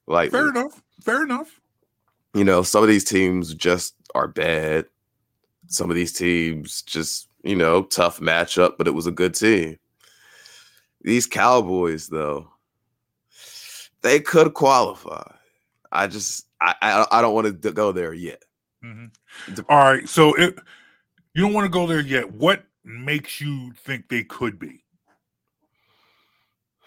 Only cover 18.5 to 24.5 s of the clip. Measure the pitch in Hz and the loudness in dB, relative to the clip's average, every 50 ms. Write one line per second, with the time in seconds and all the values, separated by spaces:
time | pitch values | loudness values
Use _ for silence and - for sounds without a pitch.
18.5 | _ _ _ _ _ _ 117 117 110 113 117 110 _ _ _ _ - - - - | _ _ _ _ _ _ -20 -20 -20 -20 -20 -20 _ _ _ _ -20 -20 -18 -14
19.5 | 95 - - - 147 143 139 135 135 131 - - - 165 156 151 135 156 175 - | -14 -10 0 4 6 6 8 6 6 4 0 0 4 6 6 6 6 4 2 0
20.5 | - - - - - - _ _ _ _ _ _ _ _ _ _ _ 156 196 208 | 0 -6 -18 -20 -20 -20 _ _ _ _ _ _ _ _ _ _ _ 0 0 0
21.5 | 208 208 202 185 170 180 175 165 165 151 143 135 135 127 113 98 98 107 147 180 | 2 0 -2 0 0 0 0 0 0 -2 -2 0 -2 -2 -2 -4 -4 0 2 2
22.5 | 202 196 - _ _ _ _ 110 113 120 127 143 151 147 - - - - 143 147 | 2 0 -4 _ _ _ _ -20 -18 -12 -6 -6 -6 -6 -6 -10 -12 -10 -8 -8
23.5 | 143 135 127 123 117 - _ 139 135 117 - _ 123 120 107 - - - 123 113 | -8 -8 -10 -14 -18 -16 _ -10 -10 -10 -8 _ -6 -6 -6 -8 -8 -6 -6 -6